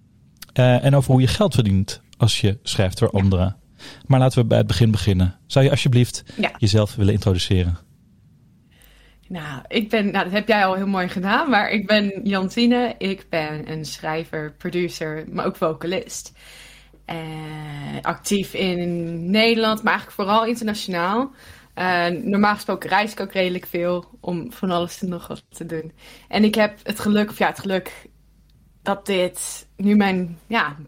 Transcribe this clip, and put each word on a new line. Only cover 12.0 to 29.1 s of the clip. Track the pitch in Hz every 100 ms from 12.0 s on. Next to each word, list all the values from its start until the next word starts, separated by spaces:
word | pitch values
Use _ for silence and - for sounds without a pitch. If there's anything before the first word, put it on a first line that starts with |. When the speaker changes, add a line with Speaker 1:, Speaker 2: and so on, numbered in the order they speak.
| 202 196
Speaker 2:
Jantine. | 202 196 190 - 240 240 240 -
Ik | 190 190 -
ben | 165 151 151 -
een | 160 147
schrijver, | - 160 160 160 156 151 -
producer, | 180 175 170 - 156 156 156
maar | 170 -
ook | -
vocalist. | 165 156 170 185 - - - - - - - - _ _ -
Eh, | 165 160 156 156 156 151 143 143 143
actief | - 170 - 202 185
in | - 185 175 175 175 170 170 170
Nederland, | 214 226 226 220 220
maar | 214
eigenlijk | 190 - -
vooral | 196 220 226
internationaal. | 240 214 208 - 175 175 220 277 - - - _
Eh, | - 185 175 175
normaal | 170 - 202 208
gesproken | 208 - 185 -
reis | 190 214
ik | -
ook | 196
redelijk | 190 180 180 -
veel | 175 175 180 - -
om | - 175 -
van | - 190
alles | 175 175 -
en | 185
nog | 170 -
wat | - _
te | - 170
doen. | 165 160 - - - -
En | 196
ik | 214 214
heb | 208 208
het | - 208
geluk, | 208 208 208
of | -
ja, | 180
het | -
geluk | 196 190 - - - _ _ _ _ _ _ _
dat | - 196
dit | -